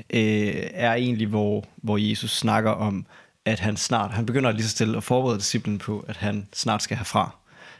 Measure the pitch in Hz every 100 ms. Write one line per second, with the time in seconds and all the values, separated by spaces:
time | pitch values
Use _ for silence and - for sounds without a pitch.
0 | - 117 107 107 104 - - - 117 120
1 | 123 113 107 107 104 104 - - 110 104
2 | 107 107 113 - 113 107 110 104 107 98
3 | - - - _ - 110 110 104 - 117
4 | 101 101 117 131 127 110 110 - 110 113
5 | - 123 131 107 101 117 104 101 - 107
6 | - - 104 101 101 - 120 104 - 107
7 | 101 107 92 - _ - - -